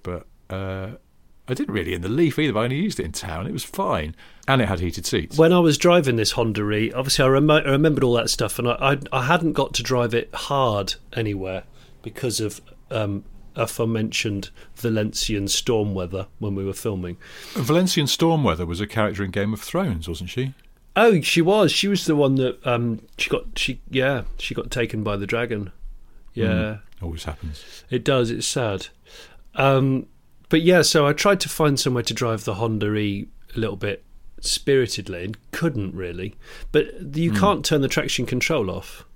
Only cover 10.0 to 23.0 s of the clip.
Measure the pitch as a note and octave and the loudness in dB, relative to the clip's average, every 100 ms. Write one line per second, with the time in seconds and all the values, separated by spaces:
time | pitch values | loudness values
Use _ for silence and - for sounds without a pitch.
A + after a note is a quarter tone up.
10 | A#2+ A#2 - - - C#3 C3 G#2 F#2+ - | 2 0 -2 -6 -2 0 2 2 -2 -6
11 | - - A2 G2 F#2 F#2 - - - - | -8 -4 -2 -4 -4 -6 -10 -18 -20 -16
12 | A2+ - B2+ A2 G#2+ - - - - A#2+ | -14 -6 -4 -2 -4 -6 -16 -20 -8 -4
13 | G#2 G2+ - - - - A#2 - A2+ A2+ | -2 -4 -8 -16 -12 -6 -4 -2 -2 0
14 | A2 - A2+ G2+ F#2+ - - - A#2+ A2 | -2 -2 -4 -4 -8 -14 -20 -6 -2 0
15 | G#2+ - - G#2+ G2 - - A2+ G#2 F#2+ | 0 -2 -2 -2 -2 -2 0 0 0 -2
16 | F2+ F#2+ F#2+ - G#2+ G2 G2 F#2+ A2+ F#2+ | -4 -6 -8 -8 -6 -4 -4 -4 -4 -4
17 | F2+ F2+ - - - - B2 D#3+ F#3 E3 | -6 -10 -14 -18 -12 -4 2 4 4 2
18 | C#3 - E3 D#3+ A#2+ D#2+ F2 F2 G#2 A2+ | 0 2 2 4 2 0 -2 -4 -4 0
19 | G#2+ F#2+ G2 F#2+ G2+ G#2+ - E3+ F#3+ F2 | 0 0 -2 -2 -2 -4 -4 -2 0 -2
20 | E2 E2 F2+ - C3 C3 - - - - | -4 -8 -6 -4 -6 -6 -18 -20 -4 4
21 | A3+ F#3+ - E3+ E3 G#3 F3+ - G3 G3 | 6 6 4 4 4 6 4 4 2 2
22 | - D3+ C#3 C3+ B2+ - - A#2+ A#2 A2 | 2 4 4 4 2 0 0 0 0 -2